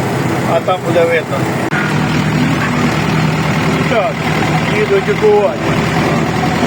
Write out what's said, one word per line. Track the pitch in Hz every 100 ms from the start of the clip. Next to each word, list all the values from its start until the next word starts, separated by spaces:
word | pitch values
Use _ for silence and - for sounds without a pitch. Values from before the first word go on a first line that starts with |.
| - - - - -
А | 165
там | 175 185 165
буде | 170 170
видно. | 165 127 135 - - - - - - - - - 156 - - 156 - 160 - - - - - - - - - -
Так, | 240 175 - - - - - - -
їду | - 392 -
тюкувати. | - - 208 196 - 165 - - - - - - - - -